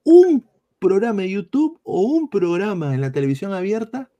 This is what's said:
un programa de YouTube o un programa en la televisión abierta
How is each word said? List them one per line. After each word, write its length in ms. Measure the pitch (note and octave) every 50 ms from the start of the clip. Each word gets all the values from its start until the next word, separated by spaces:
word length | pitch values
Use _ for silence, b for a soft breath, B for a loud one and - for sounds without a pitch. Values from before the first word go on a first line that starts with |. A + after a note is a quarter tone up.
| _
un 440 | D4+ E4 F4+ F#4 F4+ D#4 B3 - _ _ _ _ _ _ _
programa 420 | F#3+ F3+ F#3+ G3 A3 A#3 G#3+ G3
de 80 | F#3 F#3+
YouTube 500 | F#3+ G3+ E3+ - - C#4 D#4 D#4 E4 - _
o 180 | - - F3
un 280 | G3 B3 D4+ E4 D#4 -
programa 680 | - G3+ F3+ E3+ E3+ F3+ G3 G#3+ G3+ F3 D#3 C#3+ C3+
en 60 | C3
la 100 | C3+ C3+
televisión 420 | C3 C#3+ C#3 C#3 C3+ C3+ G3 G3 G3
abierta 580 | F#3 F3+ G3 G#3+ A3+ A#3 A3 - C4 C4 - _ _